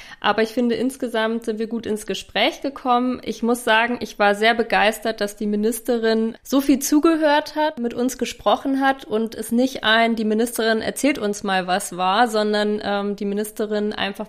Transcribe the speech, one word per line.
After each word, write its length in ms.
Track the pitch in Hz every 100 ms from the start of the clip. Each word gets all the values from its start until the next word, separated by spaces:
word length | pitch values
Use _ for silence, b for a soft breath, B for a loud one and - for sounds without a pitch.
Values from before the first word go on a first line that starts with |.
| B B
Aber 240 | - 180
ich 60 | 226
finde, 260 | 254 240 233
insgesamt 720 | 254 - 247 226 220 226 233
sind 120 | 214
wir 100 | 226
gut 180 | 233 -
ins 200 | 208 -
Gespräch 560 | 190 - 196 254 -
gekommen. 600 | 277 277 254 240 254 247
Ich 200 | - 214
muss 200 | 226 240
sagen, 340 | 233 220 240 247
ich 180 | - -
war 160 | 202 202
sehr 180 | 220
begeistert, 680 | 233 220 190 202 220 226 220
dass 160 | 202 -
die 100 | 208
Ministerin 880 | 208 220 240 - 240 220 220 226 -
so 160 | - 285
viel 200 | 277 269
zugehört 760 | - 294 330 320 311 294 294 302
hat, 240 | 311 302
mit 140 | 233
uns 240 | - 247 -
gesprochen 640 | 233 - 208 220 277 269
hat 240 | 269 269 -
und 300 | 214 226 -
es 180 | 226
nicht 320 | 233 262 - -
ein, 320 | 220 233 226
die 80 | 214
Ministerin 560 | 214 240 - 220 220
erzählt 360 | - 208 269 302
uns 260 | 208 202
mal 220 | 202 190 185
was 300 | 185 - 175
war, 320 | 185 202 240
sondern, 540 | 214 214 208 208 208
ähm, 320 | 196 202 202 202
die 100 | 202
Ministerin 680 | 202 214 - 214 208 208
einfach 340 | - 196 202